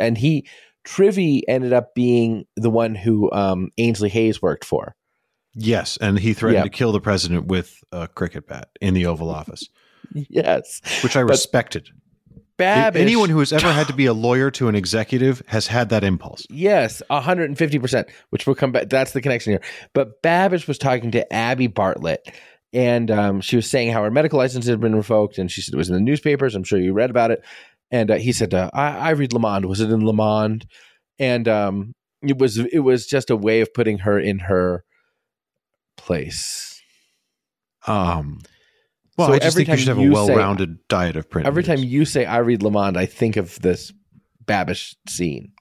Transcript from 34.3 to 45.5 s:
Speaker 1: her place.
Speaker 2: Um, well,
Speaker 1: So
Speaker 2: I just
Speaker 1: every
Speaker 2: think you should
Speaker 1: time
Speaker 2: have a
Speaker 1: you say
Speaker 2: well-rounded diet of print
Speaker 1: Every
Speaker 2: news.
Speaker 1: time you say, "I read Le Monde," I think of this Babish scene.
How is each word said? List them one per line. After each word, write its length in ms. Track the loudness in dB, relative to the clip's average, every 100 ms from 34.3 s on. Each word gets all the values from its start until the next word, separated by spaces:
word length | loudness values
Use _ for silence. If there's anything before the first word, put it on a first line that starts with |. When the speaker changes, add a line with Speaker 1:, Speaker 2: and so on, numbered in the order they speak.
| -2
Speaker 1:
her 440 | 0 2 2 -2 _ _ _ _ _ _ _ _ _ _ _ -14
place. 840 | -6 -6 -6 -10 -10 -12 -14 -20 _ _ _ _ _ _ _ _ _ _ -4
Speaker 2:
Um, 540 | 0 0 -2 -6 -12 -18 _ _ _ _ _ _ 0
well, 120 | 4
Speaker 1:
So 60 |
Speaker 2:
I 40 | 4
just 80 | 4 2
Speaker 1:
every 80 |
Speaker 2:
think 140 | 2 2
you 60 |
should 40 | 2
Speaker 1:
time 80 | 4
Speaker 2:
have 60 |
a 40 | 4
Speaker 1:
you 60 |
say 180 | 6 4
Speaker 2:
well-rounded 540 | 4 4 2 -2 -6 -2
diet 280 | 0 0 -4
of 140 | -4
print 160 | -2 0
Speaker 1:
Every 160 | 0
Speaker 2:
news. 60 | 0
Speaker 1:
time 160 | -2
you 200 | 0 0
say, 200 | 0 0
"I 140 | 0 2
read 240 | 2 2
Le 80 | 2
Monde," 260 | 2 0 0
I 100 | -2
think 300 | -2 -2 0
of 240 | -4 -2
this 320 | -2 -2 -6 -20 _ _ _ _
Babish 520 | -4 -2 -2 -6 -10 -18 -12
scene. 440 | -6 -6 -6 -14